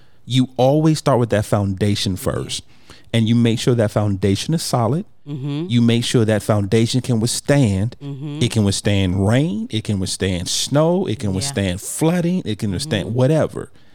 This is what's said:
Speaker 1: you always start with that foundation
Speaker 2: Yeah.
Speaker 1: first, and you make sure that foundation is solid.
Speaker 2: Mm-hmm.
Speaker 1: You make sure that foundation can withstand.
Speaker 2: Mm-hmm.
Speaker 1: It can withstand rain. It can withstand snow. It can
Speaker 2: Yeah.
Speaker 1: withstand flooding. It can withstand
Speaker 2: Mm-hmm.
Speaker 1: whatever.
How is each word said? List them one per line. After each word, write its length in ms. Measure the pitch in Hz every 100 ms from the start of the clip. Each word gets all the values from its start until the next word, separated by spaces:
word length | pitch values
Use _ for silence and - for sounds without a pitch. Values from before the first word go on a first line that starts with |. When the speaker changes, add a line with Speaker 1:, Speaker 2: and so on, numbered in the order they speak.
| - -
Speaker 1:
you 240 | - 127 127 -
always 420 | 127 151 160 156
start 200 | - 123
with 120 | 117
that 140 | 104
foundation 680 | 104 110 98 95 104 101 104
Speaker 2:
Yeah. 60 | 90
Speaker 1:
first, 440 | - 65 65 - - - - - -
and 160 | 117 110
you 60 |
make 240 | 117 117 113
sure 160 | -
that 160 | 120 107
foundation 640 | - 104 98 101 98 -
is 80 | 165
solid. 420 | - 131 113 151 208 - -
Speaker 2:
Mm-hmm. 400 | 143 143 143 175
Speaker 1:
You 120 | 120
make 220 | 117 117
sure 200 | 123 131
that 180 | 107 107
foundation 580 | - 107 101 113 117 127
can 180 | - 117
withstand. 760 | 113 - - 143 123 95 110 -
Speaker 2:
Mm-hmm. 380 | 143 139 151 147
Speaker 1:
It 80 | 120
can 140 | -
withstand 600 | 101 95 - 101 95 95 98
rain. 420 | 120 156 202 220
It 120 | 110
can 140 | 104 101
withstand 480 | 92 - 95 90 87
snow. 580 | - - 139 160 180 196
It 120 | 107
can 100 | 101
Speaker 2:
Yeah. 60 | 92
Speaker 1:
withstand 440 | - 98 98 90
flooding. 600 | - - 156 180 170 180
It 140 | - 107
can 100 | 107
withstand 340 | 90 151 107 80
Speaker 2:
Mm-hmm. 80 | 117
Speaker 1:
whatever. 540 | 127 156 101 - - - -